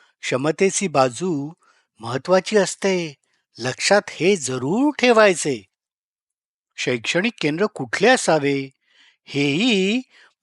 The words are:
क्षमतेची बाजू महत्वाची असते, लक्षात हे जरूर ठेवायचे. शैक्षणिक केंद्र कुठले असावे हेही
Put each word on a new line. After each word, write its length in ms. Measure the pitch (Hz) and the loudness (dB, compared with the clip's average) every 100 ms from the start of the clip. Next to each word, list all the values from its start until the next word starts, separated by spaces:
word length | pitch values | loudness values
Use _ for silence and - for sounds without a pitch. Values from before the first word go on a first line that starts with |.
| _ _ | _ _
क्षमतेची 680 | - 127 147 160 196 - 196 | -6 -2 -2 0 0 0 -2
बाजू 640 | 143 131 113 185 147 147 170 _ _ _ _ | 2 0 0 -4 -4 -6 -12 _ _ _ _
महत्वाची 580 | 131 127 - 185 - 214 | -8 -6 0 0 2 0
असते, 580 | 185 - 196 185 165 139 _ _ _ - | 0 -2 -2 -2 -6 -12 _ _ _ -10
लक्षात 440 | 123 - - 202 - | -8 -4 2 2 2
हे 260 | - 165 202 | -2 0 0
जरूर 560 | 127 127 131 208 294 269 | -2 -4 -2 0 0 2
ठेवायचे. 680 | 247 220 208 175 160 120 95 _ _ _ _ _ _ _ _ _ _ - | 2 6 4 4 -2 -4 -8 _ _ _ _ _ _ _ _ _ _ -8
शैक्षणिक 560 | - 123 107 170 226 - | -4 -4 -2 -2 -2 -2
केंद्र 240 | 151 156 208 | -4 -2 -4
कुठले 420 | - 127 - 208 | -4 -6 2 4
असावे 600 | 254 - 160 143 139 135 _ _ _ _ _ - | 4 4 2 2 -2 -6 _ _ _ _ _ -8
हेही 760 | 139 143 143 247 202 190 240 - _ _ _ | -2 0 0 0 2 0 -2 -6 _ _ _